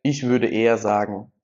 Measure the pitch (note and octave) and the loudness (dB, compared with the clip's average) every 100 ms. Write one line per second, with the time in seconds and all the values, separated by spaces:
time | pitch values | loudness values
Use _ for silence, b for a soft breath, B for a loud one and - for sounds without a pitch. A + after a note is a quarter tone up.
0 | D3 C#3+ B2+ B2 A2+ A2 A#2 A2+ G#2+ G#2 | -4 -2 0 0 0 2 2 2 0 -2
1 | G#2 G2+ A2 _ | -2 -8 -14 _